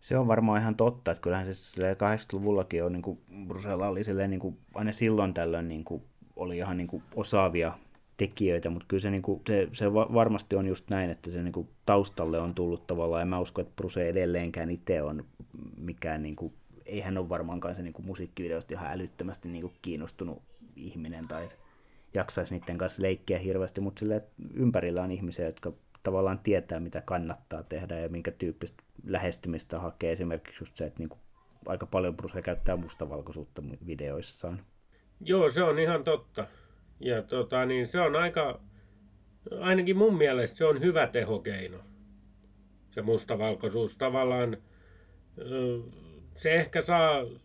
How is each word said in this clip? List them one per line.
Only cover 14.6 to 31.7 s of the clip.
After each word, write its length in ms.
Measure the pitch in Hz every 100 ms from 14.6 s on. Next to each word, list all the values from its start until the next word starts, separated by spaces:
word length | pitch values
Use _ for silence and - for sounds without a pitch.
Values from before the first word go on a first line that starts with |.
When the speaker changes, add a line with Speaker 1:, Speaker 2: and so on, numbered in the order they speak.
| 82
Speaker 1:
ite 320 | 87 - 87
on 220 | 76 76 - _ - - - -
mikään, 460 | 85 - 82 78
niinku, 300 | 76 76 82 - - - -
ei 140 | 104
hän 180 | 95 95
ole 100 | 87
varmaankaan 460 | 85 85 87 90
se, 80 | 87
niinku, 200 | 87 78
musiikkivideosta 720 | 92 90 90 - 85 82 -
ihan 180 | 85 87
älyttömästi, 560 | 90 90 - 90 98 87
niinku, 240 | 85 87 -
kiinnostunut 600 | 92 78 78 - 90 69 - - - -
ihminen 520 | 73 85 80 82 82
tai 160 | 80
et 140 | 85 - - _ _ - -
jaksaisi 400 | 98 90 - 87
niitten 240 | 90 - 87
kanssa 240 | 90 -
leikkiä 360 | 95 92 - 90
hirveästi, 420 | 92 92 92 -
mut 180 | 98 -
silleen, 200 | 107 107
että 140 | - - -
ympärillä 480 | - 127 107 87 87
on 80 | 92
ihmisiä, 360 | 90 92 85 82
jotka 260 | 80 87 - _ -
tavallaan 360 | - 95 95 95
tietää, 420 | - 95 - 82
mitä 200 | 85 82
kannattaa 600 | - 90 82 80 _ 80
tehdä 380 | - 78 87 82
ja 80 | 82
minkä 220 | 85 82
tyyppistä 520 | - 87 78 85 - _ - -
lähestymistä 720 | 92 92 85 90 82 - 85
hakee. 340 | 87 - 85
Esimerkiksi 500 | 82 85 80 - -
just 140 | 80 -
se, 100 | 76
että, 120 | -
niinku, 180 | 80 - - - _ _
aika 200 | -